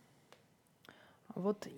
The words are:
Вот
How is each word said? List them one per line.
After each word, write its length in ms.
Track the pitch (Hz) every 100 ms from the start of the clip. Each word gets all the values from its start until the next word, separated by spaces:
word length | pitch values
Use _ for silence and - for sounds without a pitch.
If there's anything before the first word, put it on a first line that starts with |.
| - - - - - - - - - - - - -
Вот 320 | - 190 208 180